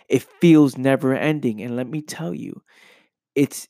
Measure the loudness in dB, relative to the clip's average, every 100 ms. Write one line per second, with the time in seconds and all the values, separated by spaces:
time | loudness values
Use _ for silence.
0 | -4 -4 -4 _ 6 6 6 2 0 0
1 | 0 -2 -2 -2 -4 -6 -6 -8 -8 -10
2 | -12 -12 -10 -10 -12 -16 -20 _ _ _
3 | _ _ _ -2 -2 -4 -12